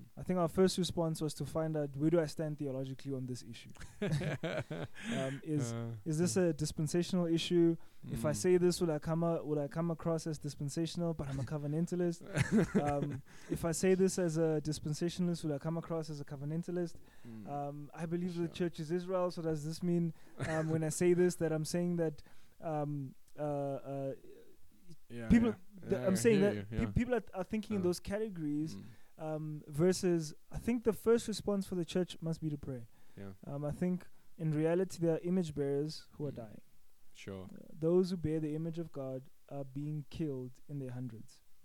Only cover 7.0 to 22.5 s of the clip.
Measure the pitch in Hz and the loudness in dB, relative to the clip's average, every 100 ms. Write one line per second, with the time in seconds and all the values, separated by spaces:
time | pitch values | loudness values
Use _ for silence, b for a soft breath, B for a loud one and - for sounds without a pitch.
7 | 170 180 170 165 - 175 170 165 b b | 2 2 2 2 4 6 6 4 b b
8 | - 113 147 143 185 180 180 170 175 151 | -6 -2 0 2 6 6 6 4 2 0
9 | 165 160 170 165 147 151 143 165 170 160 | 0 2 2 2 0 0 0 0 -2 0
10 | 170 165 165 147 143 - 147 170 160 175 | 0 0 -2 -4 -6 -4 -4 -2 -2 0
11 | 170 156 139 135 120 151 147 151 175 180 | -2 -2 -4 -4 -4 -4 -2 0 0 2
12 | 175 165 202 165 - 214 - - 147 143 | 0 0 2 4 6 6 6 6 4 4
13 | 143 135 - B B 160 170 160 190 185 | 2 -2 -8 B B -2 0 4 6 6
14 | 190 190 175 156 160 156 156 151 160 151 | 6 4 2 4 4 4 0 -2 -2 -2
15 | 175 - 175 170 160 139 160 165 - 165 | -2 0 0 0 -2 -2 -2 -4 -2 -4
16 | 151 147 143 139 143 165 175 175 170 - | -4 -6 -8 -6 -4 -4 -2 -2 -2 -6
17 | - b 120 113 190 143 143 147 147 151 | -14 b -14 -12 -8 -6 -6 -8 -10 -8
18 | 165 175 180 170 165 - 175 165 151 180 | -2 -2 0 0 -2 0 -2 -2 -2 -2
19 | 180 185 180 170 160 156 151 160 175 175 | 0 2 2 0 0 0 -2 -2 2 4
20 | 170 - B B - 160 160 160 156 - | 2 -2 B B -2 0 2 2 2 4
21 | 180 175 180 - 165 156 156 175 175 170 | 6 6 6 4 0 0 0 0 2 2
22 | 160 151 - b b | 0 -2 -10 b b